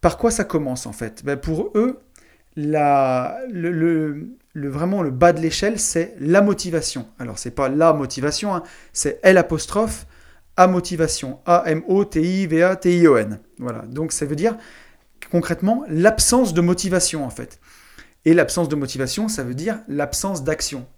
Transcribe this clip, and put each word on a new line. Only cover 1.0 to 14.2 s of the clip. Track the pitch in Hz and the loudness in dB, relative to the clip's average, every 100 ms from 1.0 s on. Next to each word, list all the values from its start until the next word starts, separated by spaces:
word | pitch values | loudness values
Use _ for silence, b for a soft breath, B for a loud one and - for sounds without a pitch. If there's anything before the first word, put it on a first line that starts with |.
| 110 110 | -10 -10
Ben, | - 143 | -8 -6
pour | - 160 392 214 | -4 -4 -2 0
eux, | 240 - _ b b b b - | 0 -2 _ b b b b -8
la, | 147 151 147 143 135 127 127 240 262 | -2 0 4 4 2 0 -2 -6 -10
le, | 196 170 | -6 -4
le, | 170 165 160 156 147 165 254 _ | 0 2 2 -2 -6 -12 -18 _
le, | 156 143 | -10 -8
vraiment | 135 175 202 | -4 -2 0
le | 160 | -2
bas | 127 175 | 4 4
de | 160 | 6
l'échelle, | 160 160 202 220 | 0 -2 -2 -2
c'est | - 170 165 - | -2 -2 -4 -4
la | 139 180 | 2 4
motivation. | 202 196 180 165 151 135 110 _ | 4 0 -2 -4 -4 -8 -12 _
Alors | 120 104 | -12 -10
c'est | 127 | -10
pas | 120 135 | -4 -2
la | 143 165 | 4 4
motivation, | 151 131 - 143 147 214 180 | 4 -2 -4 -4 -4 -4 -4
hein, | B B B | B B B
c'est | - 147 - | -4 -4 2
L | 190 185 | 6 6
apostrophe | 160 156 - 202 220 - - b b b b - | 4 -2 -4 -4 -4 -6 -14 b b b b 4
A | 185 | 4
motivation, | 180 175 170 160 - 135 - - | 4 -2 -2 -2 -2 -8 -10 2
A | 175 170 | 2 4
M | 160 - | -2 2
O | 196 202 | 0 2
T | 165 | 0
I | 165 190 190 | 0 0 0
V | 156 | 2
A | 180 185 | 2 2
T | 180 175 | 2 6
I | 165 | 6
O | 127 | 6
N. | 107 107 _ _ | 2 -6 _ _
Voilà, | 123 110 | -10 -8
donc | 110 123 160 | -10 -8 -6
ça | - | -4